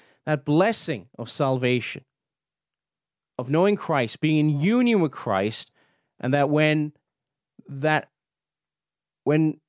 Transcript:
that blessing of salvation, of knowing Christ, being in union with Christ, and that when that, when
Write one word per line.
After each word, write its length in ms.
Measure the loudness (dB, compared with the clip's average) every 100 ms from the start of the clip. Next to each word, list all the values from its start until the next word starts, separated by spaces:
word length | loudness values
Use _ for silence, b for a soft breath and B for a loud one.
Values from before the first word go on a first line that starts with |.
| b b -6
that 200 | -4 0
blessing 640 | 2 2 0 -4 -6 -10 -12
of 120 | -6
salvation, 760 | -2 0 0 0 0 -2 -10 -16 _ _ _ _ _ _ _ _ _ _ _ _ -12
of 120 | -2
knowing 260 | 2 2 0
Christ, 460 | -2 -2 -2 -2
being 300 | 0 2 2
in 80 | 0
union 400 | 0 2 2 2
with 100 | 0
Christ, 580 | -4 -2 0 0 -4 -10 _ _ _ _ -8
and 120 | -2
that 160 | 0 2
when 440 | 2 2 2 -2 -8 _ _ _ _ _ -20 -18
that, 420 | -4 0 0 -2 _ _ _ _ _ _ _ _ _ _ _ 0
when 340 | 2 2 -2